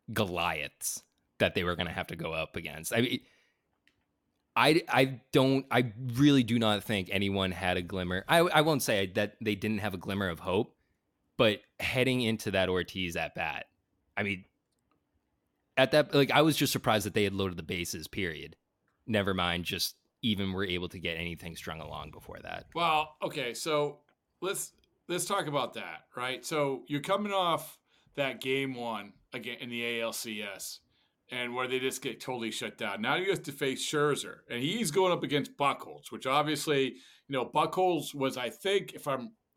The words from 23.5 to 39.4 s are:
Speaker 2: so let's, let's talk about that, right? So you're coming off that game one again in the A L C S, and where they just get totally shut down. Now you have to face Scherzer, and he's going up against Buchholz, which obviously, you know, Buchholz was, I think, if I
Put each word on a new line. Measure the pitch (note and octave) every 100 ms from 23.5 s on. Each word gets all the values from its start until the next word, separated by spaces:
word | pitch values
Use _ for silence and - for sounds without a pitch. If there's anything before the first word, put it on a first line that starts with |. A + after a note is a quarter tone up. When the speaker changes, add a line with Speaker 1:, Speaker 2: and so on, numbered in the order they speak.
| A2+
Speaker 2:
so | D#3+ D3+ D3 D3 _ _ _ _
let's, | F3+ - - _ _ _ -
let's | F3 F3
talk | G3+ D3+
about | C#3+ A#2
that, | A2 F2+ D#2+ - B2
right? | B2 B2+ -
So | D#3 C#3+ C3 -
you're | -
coming | F3+ G3+ G#3
off | G3 F3 D#3+ - - _ _ _
that | - C3+ A#2
game | C3 C3+ C3+ B2
one | A#2 G#2 G2+ - _
again | B2+ A#2+ A#2+
in | B2
the | A#2+
A | A#2 A#2
L | A2+
C | A2 A#2 G#2
S, | G#2 F#2+ - - _ _ _ _ _
and | B2 B2 B2
where | B2+
they | C3
just | C3 B2+
get | C3 -
totally | - B2 A2+
shut | - A2 -
down. | A2 G2
Now | A#2+ E3
you | F#3+
have | D#3
to | D3+
face | - C3+ B2+
Scherzer, | - D3+ D3 C3 F#2+ - -
and | A#2+
he's | C#3+ A3+ F3+
going | F#3 F#3
up | D#3+
against | C3+ C#3+ C3 -
Buchholz, | C#3 B2 - D2 -
which | A2 C3
obviously, | C#3+ D3+ D3 D#3+ C#3
you | C3 - - - -
know, | C3+ A#2
Buchholz | D3+ D#3 F#3 F#3 E3 -
was, | C#3+ C3 B2
I | A#2+
think, | A2+ F#3 G3+ D#3
if | B2+ D3
I | C3 A2+ -